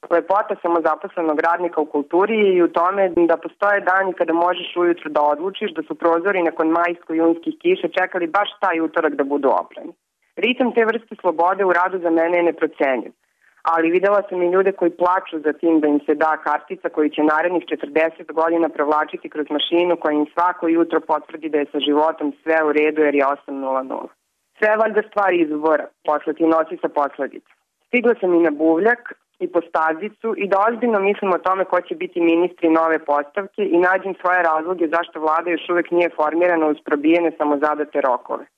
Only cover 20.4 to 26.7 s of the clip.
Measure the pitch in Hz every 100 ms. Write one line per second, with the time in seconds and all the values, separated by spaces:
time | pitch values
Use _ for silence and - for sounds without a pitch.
20.4 | 175 175 170 165 165 165 - 151 - 160
21.4 | 156 151 147 147 139 147 156 160 151 139
22.4 | 160 160 156 147 151 151 147 143 139 143
23.4 | - 139 135 131 131 - - _ _ _
24.4 | _ _ 214 214 220 208 214 202 196 180
25.4 | 156 151 156 151 - _ - 151 160 151
26.4 | 165 160 160